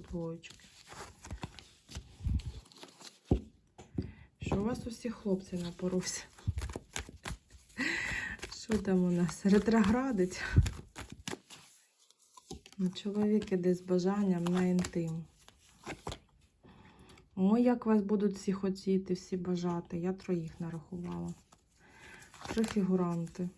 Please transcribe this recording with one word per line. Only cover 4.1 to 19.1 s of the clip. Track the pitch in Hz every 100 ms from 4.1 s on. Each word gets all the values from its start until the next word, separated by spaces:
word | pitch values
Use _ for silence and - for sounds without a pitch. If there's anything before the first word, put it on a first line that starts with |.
| - - -
Що | - 190
у |
вас | 214 247 240
усі | 226 240
хлопці | 220 208 190 - 180
на | 175
порозі? | 170 180 185 180 - - - - - - - - - - - - - _ - _ - 294 339 - - - - - -
Що | - 214
там | 196 185
у | 180
нас? | 175 175 - 196
Ретроградить? | 202 202 226 196 240 269 208 180 - - - - - - - - - - - - - - - _ _ _ _ _ - - - - -
Ну, | 185
чоловік | - 202 208 208 214 -
іде | 185 180 180
з |
бажанням | 185 180 180 202 202 170
на | 175 180 180
інтим. | 180 180 175 165 160 160 _ - _ _ - - - - - _ _ _ _ - - - - - - _ -
Ой, | 190 233
як | 247 233 220
вас | 214
будуть | 196 214 202 190
всі | -
хотіти, | 190 196 190 - 190 190